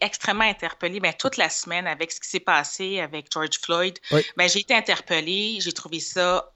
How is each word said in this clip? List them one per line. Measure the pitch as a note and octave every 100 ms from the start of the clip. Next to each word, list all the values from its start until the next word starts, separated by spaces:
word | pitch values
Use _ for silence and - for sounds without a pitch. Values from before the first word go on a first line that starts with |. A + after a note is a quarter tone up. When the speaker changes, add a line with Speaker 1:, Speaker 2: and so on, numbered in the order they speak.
Speaker 1:
extrêmement | G3+ - - G3+ A3
interpellée, | G3 E3 - F3 G3
ben, | F3+ D#3
toute | F3 F3
la | E3
semaine | - - E3+ F3+
avec | D3+ E3
ce | -
qui | -
s'est | F#3
passé | F3+ D#3+ D3 - F#3+ F#3+
avec | D#3 D3+ C#3+
George | D#3+ D#3 -
Floyd. | - E3+ F#3 F3+ -
Speaker 2:
Oui. | D3+ D3 -
Speaker 1:
Ben, | F3
j'ai | F#3+
été | - A#3
interpellée, | G#3 F3+ - E3 D#3 F#3+ G#3+ A3
j'ai | E3+
trouvé | D#3+ E3+ D#3+
ça | - F#3 F3+ F3+ -